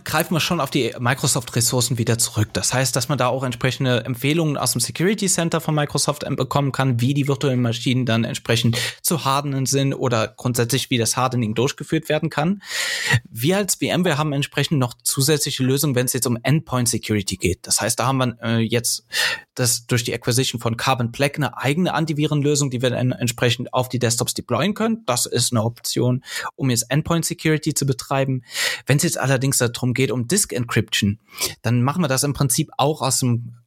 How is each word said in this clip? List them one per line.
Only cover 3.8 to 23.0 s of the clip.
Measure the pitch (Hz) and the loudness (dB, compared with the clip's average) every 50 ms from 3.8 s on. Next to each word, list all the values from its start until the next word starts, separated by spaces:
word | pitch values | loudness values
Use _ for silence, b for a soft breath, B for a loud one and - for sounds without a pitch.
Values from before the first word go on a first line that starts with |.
| 139 127 123 113 - | 0 2 2 2 0
Empfehlungen | 135 123 120 131 139 151 170 165 151 139 | -2 -4 -2 0 0 2 2 2 0 0
aus | - - 123 - | 0 0 0 0
dem | 123 | 0
Security | - - 120 - 160 196 226 - 196 180 | -2 -2 -2 0 0 2 2 2 0 0
Center | - - 165 165 - 160 | 0 0 0 0 0 0
von | - - 156 | 0 0 0
Microsoft, | 151 147 - - 147 - - 143 - - | 0 0 0 -2 0 0 0 -2 -2 -4
ähm, | 143 143 | -4 -2
bekommen | 131 131 127 - 143 143 135 - | -2 -2 0 0 2 2 0 0
kann, | - 135 135 123 117 | 0 2 2 2 2
wie | 120 135 143 | 2 2 2
die | 147 135 143 | 2 2 0
virtuellen | 139 - 151 139 127 123 | 0 0 0 0 2 2
Maschinen | 123 120 113 - - 135 123 131 123 | 0 0 -2 -2 0 0 0 2 2
dann | 117 113 117 113 | 2 2 2 0
entsprechend | - 120 - - - 117 117 - 117 117 B B B B B | -2 -4 -4 0 0 2 4 4 2 2 B B B B B
zu | - - 139 - 117 | -2 -2 -2 0 0
hardenen | 135 135 143 147 143 135 135 131 | 0 0 0 0 -2 -2 -2 0
sind | 123 135 139 135 139 - | 0 0 2 2 0 0
oder | - 135 127 120 110 107 | 0 0 0 2 2 0
grundsätzlich, | - - - - 123 120 123 117 120 139 127 - - | -2 -4 -4 -4 0 0 0 2 2 0 -2 0 0
wie | 135 | 0
das | 117 110 - - | 0 2 0 0
Hardening | 131 127 127 131 123 117 104 113 | 0 0 0 2 0 0 0 0
durchgeführt | 117 120 - - - 160 - 160 160 - - | 0 0 0 -2 -6 -4 -2 -2 -2 0 0
werden | 151 156 170 151 | -2 0 -2 -2
kann. | - 143 151 180 202 196 B B B B B B B B B B B 117 - - | 0 0 0 0 0 -2 B B B B B B B B B B B 0 0 -4
Wir | - 113 123 160 185 | -6 -2 0 2 2
als | 202 202 185 - | 2 0 0 -2
V | - 139 | -2 0
M | 107 95 165 180 | 0 2 2 2
ware | 180 143 | 2 2
haben | 127 156 151 139 | 2 0 0 0
entsprechend | 143 139 - - 147 135 - 165 135 | -2 -4 -2 -2 -2 0 2 2 0
noch | 127 120 - - | 0 0 -4 -6
zusätzliche | - - - 139 135 147 156 143 - 147 - - 127 | -6 -4 -2 0 2 2 2 2 0 -2 -2 0 0
Lösungen, | 127 135 147 156 147 123 | 2 2 2 0 0 0
wenn | 123 127 | 0 0
es | 131 | 0
jetzt | - 123 - | 0 0 0
um | 123 117 113 - | 0 0 0 2
Endpoint | 135 147 160 - - 127 123 120 113 | 2 2 2 2 0 -2 0 0 0
Security | - 110 - - 107 104 92 - 95 | -2 -2 -2 0 0 0 0 -2 -2
geht. | - - 90 85 - - | 0 0 0 0 -2 -2
Das | - - - | -2 -2 0
heißt, | 107 113 - - | 0 0 0 0
da | 117 | 0
haben | 131 135 | 0 2
wir, | 131 127 123 120 - 120 | 2 0 -2 -2 -4 -2
äh, | 113 113 113 | 0 0 0
jetzt | 113 107 117 120 120 - - - - B B B B B B B B B _ | 2 2 0 0 0 -2 -4 -4 -6 B B B B B B B B B _
das | - 127 117 - - - | -2 0 0 0 -2 -2
durch | - 127 120 120 | 0 0 0 0
die | 120 - | -2 -4
Acquisition | 117 - 127 117 131 127 - - 117 | -2 -2 0 0 2 0 0 -2 -2
von | - 117 117 | -2 -2 -2
Carbon | - - 135 131 120 120 117 | 0 0 0 0 0 0 -2
Black | 117 - 139 143 - | 0 0 0 0 0
eine | 151 139 - - | -2 -4 -4 -4
eigene | - - 131 147 180 180 - - | -2 -2 0 2 2 0 0 0
Antivirenlösung, | 147 160 156 151 143 151 147 151 147 135 147 147 139 143 135 | 0 -2 -2 0 0 0 0 2 2 2 2 2 2 0 0
die | 127 117 | 0 0
wir | 131 123 | 0 0
dann | 120 - | 0 2